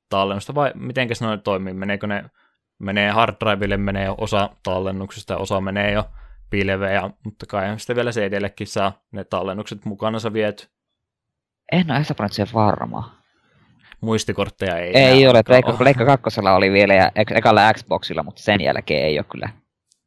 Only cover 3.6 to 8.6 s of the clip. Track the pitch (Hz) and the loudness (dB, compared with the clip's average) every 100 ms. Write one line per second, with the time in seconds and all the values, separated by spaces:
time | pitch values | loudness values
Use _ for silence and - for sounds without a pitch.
3.6 | 101 101 101 98 98 98 107 104 101 - | -2 -2 -4 -4 -6 -6 -4 -2 -4 -6
4.6 | 98 92 95 95 95 - - 90 95 98 | -6 -4 -4 -6 -10 -14 -10 -8 -4 -4
5.6 | 98 101 101 104 - - - - - 104 | -4 -4 -2 -2 -6 -12 -20 -20 -8 -4
6.6 | 98 95 98 98 95 - 104 - - 101 | -2 -2 -2 -2 -4 -10 -16 -16 -10 -6
7.6 | 95 110 - 120 120 110 98 101 101 - | -6 -6 -6 -4 -2 -2 -4 -4 -6 -8